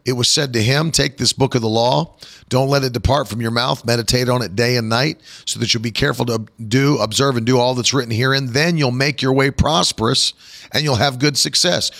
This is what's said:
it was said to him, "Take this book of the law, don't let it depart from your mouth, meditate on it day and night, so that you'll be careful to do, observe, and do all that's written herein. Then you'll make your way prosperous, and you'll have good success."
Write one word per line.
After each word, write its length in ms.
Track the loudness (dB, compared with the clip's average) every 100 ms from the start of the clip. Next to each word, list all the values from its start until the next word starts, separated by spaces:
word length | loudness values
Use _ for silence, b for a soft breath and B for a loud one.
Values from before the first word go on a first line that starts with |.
| -4
it 80 |
was 160 | -2 0
said 240 | 0 0
to 100 | 0
him, 280 | 2 2 0
"Take 260 | 0 -2 -2
this 160 | -2
book 200 | 0 0
of 80 | 0
the 80 | 0
law, 460 | 2 2 2 -2 -8 B B B
don't 220 | 0 2
let 140 | 2
it 100 | 0
depart 340 | -4 -2 -2 -2
from 140 | -4
your 100 | -4
mouth, 340 | -2 -2 -2 -2
meditate 440 | -2 0 0 2
on 120 | 0
it 140 | -2 -2
day 220 | 0 0
and 120 | 0
night, 300 | 0 -2 -4 B B B
so 140 | -6
that 140 | -2
you'll 100 | -2
be 80 | -4
careful 340 | -2 -2 0 -2
to 200 | -4 -6 -12 -2
do, 320 | 2 2 2
observe, 360 | 0 0 0 2
and 100 | 2
do 140 | 2
all 160 | 2 0
that's 180 | 0
written 180 | 0 -2
herein. 420 | 0 0 0 0
Then 240 | 0 2 2
you'll 140 | 0
make 300 | 0 -2 0
your 120 | 0
way 180 | 2 2
prosperous, 840 | 2 0 2 0 0 0 0 -2 -4 B B B
and 120 | -4
you'll 120 | 0 0
have 240 | 0 0
good 180 | 0 2
success." 540 | 0 2 0 0 -2 B